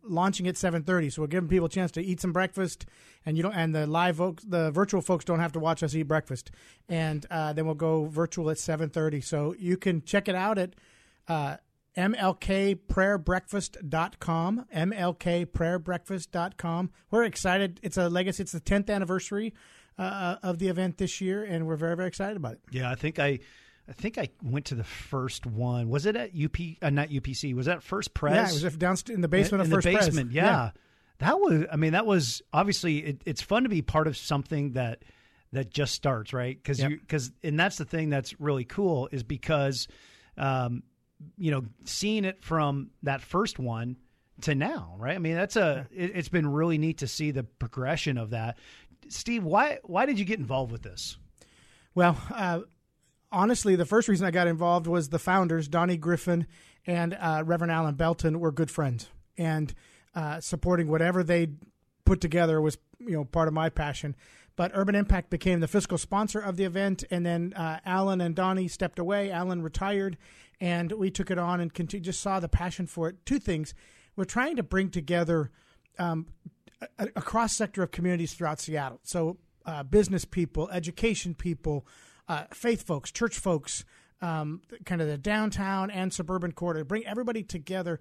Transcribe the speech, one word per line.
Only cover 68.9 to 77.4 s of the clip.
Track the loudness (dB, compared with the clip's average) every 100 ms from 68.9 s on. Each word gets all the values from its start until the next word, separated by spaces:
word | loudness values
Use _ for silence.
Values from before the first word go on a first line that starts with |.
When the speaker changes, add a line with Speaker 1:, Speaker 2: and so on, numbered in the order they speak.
| -2
Speaker 1:
away. | -2 0 0
Alan | -2 -2 -2
retired, | -4 -4 -2 0 -2 -6 -14 -20 -20 -6
and | -2 0 -2
we | 0 -2
took | -2 -2
it | 0
on | 0 0
and | -2
conti-, | -4 -6 -6
just | -6 -4
saw | -2 -2
the | 0
passion | 0 0 -6 -8
for | -4 -6
it. | -6
Two | -4 -2
things. | 0 -4 -4 -10 -20 -20 _
We're | -6
trying | -4 0 0 -2
to |
bring | -2 0 0
together, | -2 0 0 2 2 0 _ _ _ _ -4
um, | -2 -2 -6 -14 -20 _ _ -18 -18 -8
a, | -6 -6
a |
cross-sector | -2 0